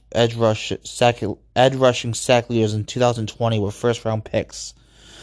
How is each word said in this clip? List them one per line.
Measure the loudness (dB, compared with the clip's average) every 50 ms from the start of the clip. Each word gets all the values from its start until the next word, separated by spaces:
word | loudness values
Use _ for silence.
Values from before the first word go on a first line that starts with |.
| _ _
edge | 0 2 2 2 2
rush, | 2 2 2 2 0 -4 -6 -8 -8 -8
sack, | -14 -2 2 2 2 2 0 -4 -6 -6 -8 _ _ _
edge | 2 4 4 4
rushing | 4 2 2 2 2 -4 -6 -6
sack | -4 0 2 2 2 2 0
leaders | 0 0 0 0
in | 0 -4 -4
two | -6 -2 0
thousand | 2 2 2 0 -4 -6
twenty | -4 -2 -2 0 0 0
were | -2 -4
first-round | -4 -2 -2 -2 -2 -2 -2 -4 -4 -4 -4
picks. | -4 -4 -4 -4 -4 -10 -14 -16 -16 -18 _ _ _ _ _ -20 -20 -20 -20